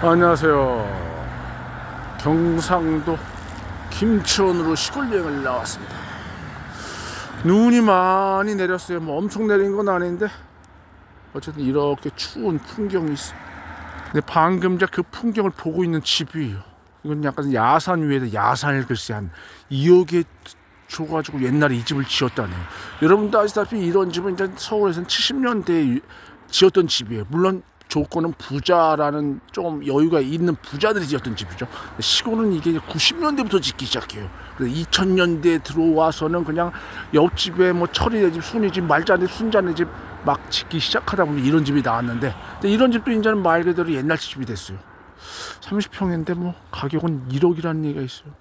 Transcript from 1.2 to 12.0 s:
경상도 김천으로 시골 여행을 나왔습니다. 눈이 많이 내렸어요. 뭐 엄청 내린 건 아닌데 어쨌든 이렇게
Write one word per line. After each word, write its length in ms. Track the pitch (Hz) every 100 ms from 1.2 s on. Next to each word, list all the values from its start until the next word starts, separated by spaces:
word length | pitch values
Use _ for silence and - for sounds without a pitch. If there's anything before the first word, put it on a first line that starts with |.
| - - - - - - - - - -
경상도 960 | 147 160 170 165 160 - 160 160 156 160 - - - - - - -
김천으로 880 | - 214 214 - - 190 180 160 160
시골 360 | - 269 269
여행을 320 | 202 165 143
나왔습니다. 520 | 135 127 113 - - - - - - - 76 71 - - - - - - - -
눈이 380 | 165 196 233 240
많이 720 | 220 185 185 190 196 190 202 202
내렸어요. 440 | 180 185 - 175
뭐 180 | 160 147
엄청 300 | 202 208 220
내린 280 | 208 196 196
건 140 | 202
아닌데 380 | 185 175 175 208 - - - - - - - - - -
어쨌든 300 | 143 139 151
이렇게 460 | 131 139 143 139